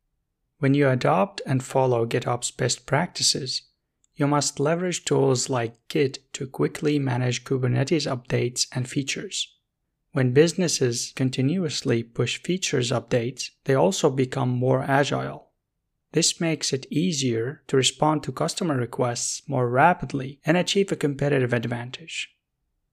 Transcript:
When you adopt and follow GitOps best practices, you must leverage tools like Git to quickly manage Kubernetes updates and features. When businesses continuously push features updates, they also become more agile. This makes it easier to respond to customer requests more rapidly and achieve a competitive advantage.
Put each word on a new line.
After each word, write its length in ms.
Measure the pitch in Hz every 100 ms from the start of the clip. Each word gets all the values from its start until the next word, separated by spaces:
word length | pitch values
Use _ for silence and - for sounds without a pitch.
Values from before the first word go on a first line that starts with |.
| _ _ _ _ _ -
When 160 | 139
you 160 | 143 139
adopt 520 | 127 143 170 196 - -
and 180 | 131
follow 440 | - 131 131 120 113
GitOps 500 | 127 131 120 - -
best 300 | 123 - -
practices, 760 | 139 175 - - - 127 - - _ _ _ _ -
you 100 | 143
must 340 | 147 139 -
leverage 460 | 143 170 180 170 -
tools 440 | 139 135 123 -
like 280 | 131 113 - -
Git 300 | 160 135 - _
to 140 | - 131
quickly 500 | - 151 - 151 147
manage 460 | 135 123 127 120
Kubernetes 600 | - 135 127 123 131 160 151
updates 540 | 127 - 120 123 127 -
and 160 | 127 123
features. 680 | 147 131 - - - - _ _ _ _ _ _
When 220 | 139 127
businesses 800 | 127 165 165 170 - 127 120 - -
continuously 840 | 131 131 131 185 160 - - 117
push 400 | 117 - 120 -
features 500 | - 185 - 139 120
updates, 600 | 123 - 127 117 - - _ -
they 100 | 135
also 340 | 175 190 156
become 400 | 131 131 135 127
more 320 | 123 127 131
agile. 680 | 139 139 135 131 135 - - _ _ _ _ _ _
This 300 | 156 170 -
makes 320 | 165 156 -
it 140 | 131 -
easier 720 | 147 185 143 131 110 120 151 -
to 100 | 135
respond 460 | 127 - 151 151
to 80 | 143
customer 440 | 127 156 - 180 135
requests 680 | 117 - 123 123 - - -
more 220 | 131 123
rapidly 680 | 127 165 180 135 139 135 147
and 140 | - 175
achieve 340 | 175 202 196
a 40 | 151
competitive 580 | 147 135 143 139 123
advantage. 840 | 120 117 120 123 - 165 - - _ _ _ _ _ _